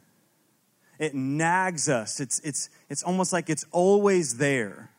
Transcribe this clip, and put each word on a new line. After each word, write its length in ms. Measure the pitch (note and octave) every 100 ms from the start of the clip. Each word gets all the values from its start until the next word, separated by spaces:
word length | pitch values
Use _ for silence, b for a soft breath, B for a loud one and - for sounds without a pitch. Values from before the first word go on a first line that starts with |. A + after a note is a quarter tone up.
| _ _ _ _ _ _ _ _ b b
It 180 | D3+ C3+
nags 760 | C3 D3+ E3 F#3 F#3 D#3+ D3
us. 300 | B2 G#2 -
It's, 200 | C3 -
it's, 280 | - - - b b
it's 140 | C#3+
almost 320 | F3+ F#3 F3+
like 160 | F3 D#3+
it's 160 | D3+ -
always 680 | F3 F#3 G3+ G3+ F#3 D3 A#2
there. 540 | C#3+ C3+ G2+ C#2+ -